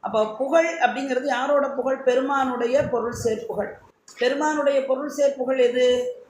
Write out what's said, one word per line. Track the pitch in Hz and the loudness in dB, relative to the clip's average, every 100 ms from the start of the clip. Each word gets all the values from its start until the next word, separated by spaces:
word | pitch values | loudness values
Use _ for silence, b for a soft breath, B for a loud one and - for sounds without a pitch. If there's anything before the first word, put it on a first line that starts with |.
அப்போ | 208 214 220 - | -2 0 -2 -2
புகழ் | 269 330 330 - | 2 2 2 2
அப்படிங்கிறது | 240 220 277 247 | 0 0 -4 -4
யாரோட | 277 247 269 285 277 | -2 -2 2 2 0
புகழ்? | 269 247 269 | -2 -2 0
பெருமானுடைய | 254 247 269 277 262 240 240 269 285 | 2 2 2 0 0 -2 0 0 0
பொருள் | 240 226 | -2 -4
சேர்ப்புகள். | 247 233 214 - 190 190 - - _ - - | -4 -2 -4 -6 -6 -6 -10 -20 _ -20 -2
பெருமானுடைய | 247 285 302 302 285 277 | -2 0 -2 0 2 0
பொருள் | 262 262 294 | 0 -4 -4
சேர்ப்புகள் | 294 277 269 247 262 | 0 0 2 -2 2
எது? | 240 247 247 247 247 - | 4 4 2 2 0 -8